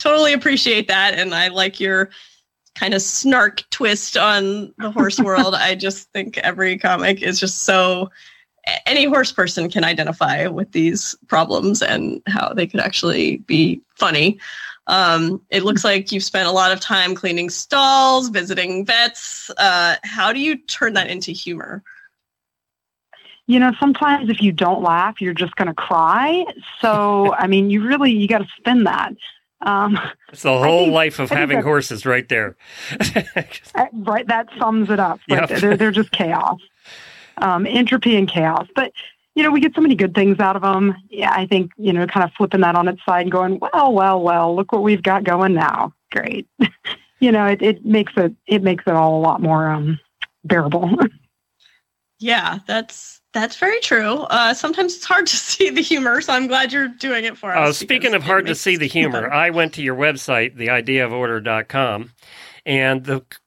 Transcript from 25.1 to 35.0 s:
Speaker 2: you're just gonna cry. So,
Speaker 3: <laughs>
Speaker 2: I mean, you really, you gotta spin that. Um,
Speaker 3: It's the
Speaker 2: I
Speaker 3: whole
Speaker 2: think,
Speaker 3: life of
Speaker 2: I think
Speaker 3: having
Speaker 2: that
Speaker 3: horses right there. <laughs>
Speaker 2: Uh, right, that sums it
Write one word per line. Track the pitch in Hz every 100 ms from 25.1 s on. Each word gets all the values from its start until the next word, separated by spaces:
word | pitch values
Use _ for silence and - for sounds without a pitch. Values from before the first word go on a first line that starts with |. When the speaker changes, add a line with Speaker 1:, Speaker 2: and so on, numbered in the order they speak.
| 220
Speaker 2:
you're | 185
just | 165 175 -
gonna | 175
cry. | 160 - 170 160 208 285 349 349 - - -
So, | 226 208 208 202 196
Speaker 3:
<laughs> | -
Speaker 2:
I | 190
mean, | 196 202
you | 208 226
really, | 285 269
you | 220 202
gotta | 220 190 -
spin | 240 247
that. | 196 - 190 208 - - _ _
Um, | 208 196 202 202 - - _
Speaker 3:
It's | -
the | 147
Speaker 2:
I | 131 147
Speaker 3:
whole | 170 170
Speaker 2:
think, |
Speaker 3:
life | 160 160 151
of | 131
Speaker 2:
I |
think | 294
Speaker 3:
having | 143 -
Speaker 2:
that |
Speaker 3:
horses | 147 147 135 107 131
right | 123 123
there. | 117 104 - - - -
<laughs> | - 208 214 - 185 - - -
Speaker 2:
Uh, | - 247
right, | 226 202 214 240
that | 226 233 -
sums | 226 220 202
it | 202